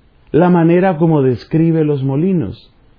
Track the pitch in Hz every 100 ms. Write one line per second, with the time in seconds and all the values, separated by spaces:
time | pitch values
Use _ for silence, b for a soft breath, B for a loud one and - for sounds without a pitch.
0 | _ _ _ - 175 175 165 175 190 156
1 | 165 151 131 120 - 160 165 160 151 143
2 | 135 135 185 180 101 - - _ _